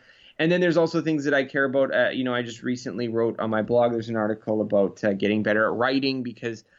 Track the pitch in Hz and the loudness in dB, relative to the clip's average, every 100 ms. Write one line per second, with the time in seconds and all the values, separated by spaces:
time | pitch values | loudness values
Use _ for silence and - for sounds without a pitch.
0 | - _ - - 160 180 175 165 160 165 | -12 _ -18 -4 0 2 4 4 2 0
1 | 156 156 143 139 135 143 139 135 135 104 | -2 -2 0 0 0 -2 0 2 2 2
2 | 110 113 127 123 117 113 127 123 123 95 | 2 0 -2 -2 -4 -6 -6 -4 -6 -4
3 | 120 113 117 104 110 110 107 120 120 117 | -2 0 0 0 -2 -2 2 2 2 0
4 | 113 113 107 107 - 107 104 101 95 - | -2 -2 -2 -2 -2 -2 2 2 2 0
5 | 107 98 101 107 104 107 107 104 127 139 | -2 0 0 2 2 2 2 2 0 0
6 | 135 131 120 113 120 107 - | 0 -4 -6 -8 -8 -10 -14